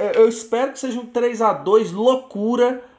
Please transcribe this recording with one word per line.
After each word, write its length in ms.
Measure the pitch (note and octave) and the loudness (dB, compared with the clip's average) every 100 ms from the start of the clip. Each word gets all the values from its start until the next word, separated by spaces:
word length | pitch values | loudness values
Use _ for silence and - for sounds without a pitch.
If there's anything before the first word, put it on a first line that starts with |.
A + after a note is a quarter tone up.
é, 120 | G#3 F#3 | -2 4
eu 120 | A3+ | 4
espero 440 | A3+ - A#3 C4+ | 2 -6 -4 -4
que 80 | - | -4
seja 180 | C4 A#3+ | -8 -8
um 80 | A#3+ | -6
três 340 | A#3+ A#3+ A3+ | -2 -2 0
a 120 | A3 | 0
dois 400 | D#3 D3 G#3+ G#3 | 0 2 2 2
loucura, 920 | F3+ A#3+ C4 C4 G3+ G#3+ A#3+ B3 B3+ - | 0 2 0 -2 -6 -2 0 0 -2 -12